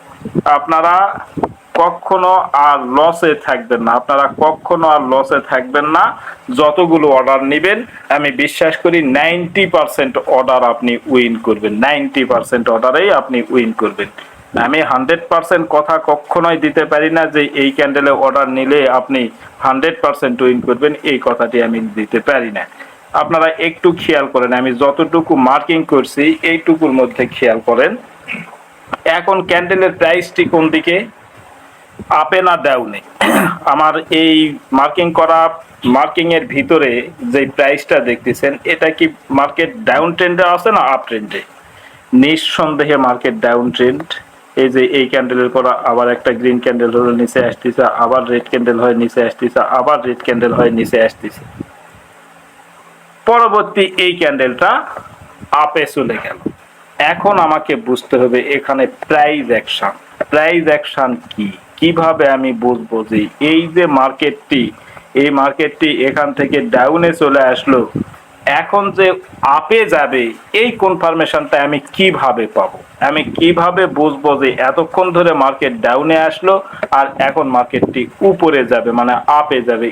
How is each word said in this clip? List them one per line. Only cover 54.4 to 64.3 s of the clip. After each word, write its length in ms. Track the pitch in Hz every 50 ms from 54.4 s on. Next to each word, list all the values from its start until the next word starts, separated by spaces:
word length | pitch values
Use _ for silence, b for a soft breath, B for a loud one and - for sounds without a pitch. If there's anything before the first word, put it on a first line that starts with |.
| 131 127 120 123 175 190 240 294 - - - - - - - - - - - - - -
আপে 320 | - 143 151 - - 165 147
চলে 300 | 139 - 147 127 113 113 104
গেল। 200 | - - - - - - - - - - _ - - - - -
এখন 360 | 147 156 170 175 175 202 202 190
আমাকে 340 | 170 156 156 151 151 - 147
বুঝতে 380 | 117 113 123 127 123 - - - 127
হবে 200 | 127 123 120 127 139 143
এখানে 360 | 143 139 - - 135 135 131 120 - - -
প্রাইস 400 | - 156 151 147 151 151 151 131 117
অ্যাকশন। 440 | 120 110 - - - - - 196 196 - - - - - - -
প্রাইস 360 | - 151 156 160 175 175 160
অ্যাকশন 440 | 156 151 147 147 - - 143 135 127 123 120 - -
কি, 200 | - - 104 98 95 - - - -
কিভাবে 480 | - 156 170 170 165 165 160 160 160 151 139
আমি 220 | 135 131 131 131
বুঝবো 440 | 123 113 120 123 123 117 110 - 117 113 107
যে 160 | 107 110 107 104 - - -
এই 220 | 143 151 160 165 170 165
যে 160 | 160 175 175
মার্কেটটি, 760 | 165 143 135 131 135 131 - 156 147